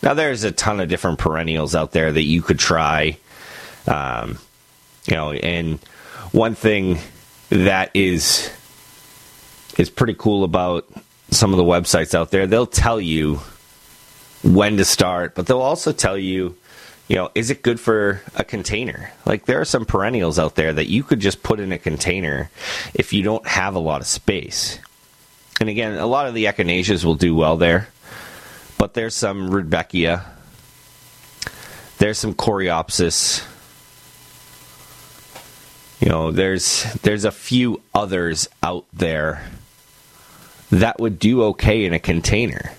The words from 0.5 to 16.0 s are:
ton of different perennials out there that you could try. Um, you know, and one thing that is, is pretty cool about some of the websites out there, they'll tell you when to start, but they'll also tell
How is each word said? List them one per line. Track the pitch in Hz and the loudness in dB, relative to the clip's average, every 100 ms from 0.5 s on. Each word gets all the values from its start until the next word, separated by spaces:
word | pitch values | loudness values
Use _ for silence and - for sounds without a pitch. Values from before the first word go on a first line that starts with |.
ton | 85 - 104 | -2 -2 0
of | 87 | -2
different | 87 95 80 | -2 -2 0
perennials | - 78 82 80 76 | 0 0 -2 -2 0
out | 82 78 | 0 0
there | 85 80 | 0 2
that | 78 | 2
you | 76 82 | 2 2
could | 82 73 | 2 0
try. | - 82 78 78 78 78 _ - - - - - - | 2 2 2 2 0 -4 _ -20 -20 -18 -20 -8 -4
Um, | 73 69 58 57 58 - _ _ _ _ _ - | -2 -2 -6 -6 -10 -14 _ _ _ _ _ -4
you | |
know, | 82 76 | -2 -2
and | 73 - 85 82 78 - - - - - | -4 -4 -2 -2 -4 -8 -20 -20 -18 -2
one | - 113 | 2 2
thing | 110 110 104 95 85 - - - - - | 2 2 2 2 -2 -4 -20 -20 -20 -2
that | 98 92 95 95 | 2 4 2 0
is, | 98 95 87 78 - - - - - - - - - - - - - - - | 2 2 2 0 0 -2 -12 -20 -20 -20 -20 -20 -20 -20 -20 -20 -20 -20 -2
is | 87 | -2
pretty | - 120 | 2 0
cool | 98 110 101 | 2 0 2
about | 95 87 90 87 - - - _ _ | 2 2 2 -2 -4 -16 -20 _ _
some | - 107 | 2 4
of | 95 | 4
the | |
websites | 87 87 87 87 80 | 6 4 4 0 2
out | 87 82 | 0 0
there, | 95 95 | 0 2
they'll | 107 120 | 2 2
tell | - 120 117 | 2 2 2
you | 90 78 78 73 - - _ - - - - - - - | 0 0 0 -2 -6 -20 _ -20 -20 -20 -20 -20 -20 -2
when | - 90 101 104 | 4 6 6 4
to | |
start, | 95 - 92 90 85 | 2 2 2 0 -4
but | - 90 | -6 -2
they'll | 127 | 0
also | 131 165 - | 0 -2 -2
tell | 147 | -2